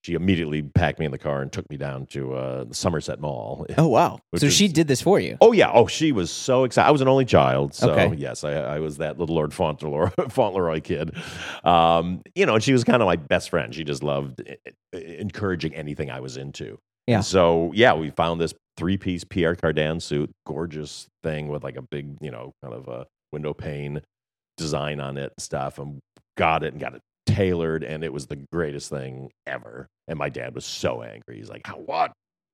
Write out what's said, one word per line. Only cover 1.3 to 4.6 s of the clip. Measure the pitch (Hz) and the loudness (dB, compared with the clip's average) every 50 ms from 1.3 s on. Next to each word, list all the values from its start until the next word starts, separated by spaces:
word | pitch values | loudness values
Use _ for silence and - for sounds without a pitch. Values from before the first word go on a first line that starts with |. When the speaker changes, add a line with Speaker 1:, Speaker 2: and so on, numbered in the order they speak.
| 71 69 | -4 -4
Speaker 1:
and | 69 69 | -6 -6
took | - - - - | -8 -10 -10 -10
me | 73 | -10
down | 69 71 69 67 67 67 | -8 -8 -8 -8 -10 -12
to, | _ - 71 67 64 65 | _ -8 -8 -8 -6 -6
uh, | 65 65 65 64 65 62 | -6 -6 -6 -6 -8 -10
the | 58 - | -10 -8
Somerset | - - 95 82 76 - - 65 - | -2 -2 0 0 0 -4 -6 -10 -6
Mall. | 73 76 69 58 55 55 67 - - - | -6 -8 -6 -8 -8 -10 -10 -10 -10 -2
<laughs> | - | 2
Speaker 2:
Oh, | - 160 | 4 4
wow. | 160 113 131 170 143 - - _ _ | 6 6 4 4 2 0 -8 _ _
Speaker 1:
Which | - 85 | -2 2
Speaker 2:
So | 143 143 | 2 4
she | - - | 6 4